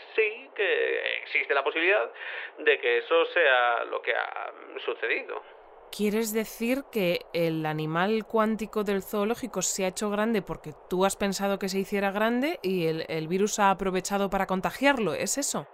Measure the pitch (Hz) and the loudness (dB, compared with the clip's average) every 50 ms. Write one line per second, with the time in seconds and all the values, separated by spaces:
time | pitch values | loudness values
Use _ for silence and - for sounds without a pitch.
0 | - - - - 220 214 214 247 269 - - - 202 180 156 139 65 65 - - | -10 -4 0 0 0 0 0 -6 -12 -10 -6 -2 0 0 2 2 2 0 0 0
1 | 92 120 117 117 117 - - 147 135 - 143 139 139 147 - 160 165 180 202 220 | -2 -2 -4 -4 -4 -4 -2 -2 0 0 0 0 0 0 0 2 4 4 4 4
2 | - - - - - - - - - - - - 156 147 143 - - 120 120 120 | 2 -2 -6 -10 -12 -10 -10 -10 -10 -12 -12 -2 2 4 4 4 4 2 2 2
3 | - - 165 165 165 160 - 175 165 139 131 123 123 120 117 117 120 117 107 - | 2 2 4 4 4 4 4 4 4 6 6 6 6 4 2 0 0 -2 -4 -4
4 | - 123 117 113 - - - - - - - - - - - 135 - - - - | -2 -2 -2 -2 -2 -4 -6 -8 -10 -10 -12 -14 -16 -14 -12 -8 -6 -6 -4 -4
5 | - 117 147 180 - - 107 107 - - - - - - - - - - - - | -2 -2 -2 -2 -4 -6 -10 -10 -12 -14 -18 -20 -20 -20 -20 -20 -20 -14 -6 -4
6 | 208 208 196 220 233 214 214 226 220 - - - 226 233 262 277 277 - - 226 | -2 0 0 0 -2 -2 -2 -4 -4 -6 -6 -4 -2 -2 -2 -2 -4 -4 -2 0
7 | 185 175 175 - - - - 170 170 165 160 160 156 156 156 156 156 156 160 170 | 2 2 0 0 -2 -4 -2 0 0 2 0 0 -2 -2 -2 -2 -2 -2 0 0
8 | 185 208 226 220 214 - - 220 214 220 220 202 220 208 - 214 208 208 202 196 | 2 2 2 0 -2 0 0 2 2 2 0 -2 -4 -4 -4 -2 -2 0 0 -2
9 | 190 - - 208 202 214 233 - - 208 - 185 180 - - - 190 185 190 - | -2 -2 -2 -2 0 0 -2 -4 -6 -6 -4 -4 -2 -2 -2 -2 -2 -2 -2 -2
10 | 214 208 202 208 214 233 233 202 - - 160 - - 156 151 - - - 190 180 | -2 -2 0 0 0 2 2 0 0 -2 -6 -10 -10 -12 -14 -16 -8 -2 2 4
11 | 190 196 - - 208 196 185 - 202 196 196 190 208 190 185 190 196 - 208 202 | 4 4 2 2 0 0 0 0 0 0 0 0 -2 -2 -2 -2 -2 0 0 0
12 | 202 196 190 208 214 226 240 247 269 311 359 - - 180 190 185 165 160 160 160 | 0 2 2 2 2 2 2 2 0 0 -2 -2 -2 0 0 2 2 2 0 0
13 | - - 160 160 160 156 180 190 202 208 - 226 202 196 190 - 196 190 180 185 | -2 -4 -4 -4 -2 0 0 2 2 2 2 4 4 4 4 4 0 -2 0 -2
14 | 185 - 202 196 202 196 202 196 190 - 190 190 185 175 - - 262 277 277 247 | -2 -2 0 0 0 0 0 0 0 0 0 0 0 -2 -2 2 4 4 4 4
15 | 214 170 147 - - 202 - - 185 - - 196 143 - | 2 0 0 -2 -2 -2 -2 -2 -2 -4 -4 -6 -6 -10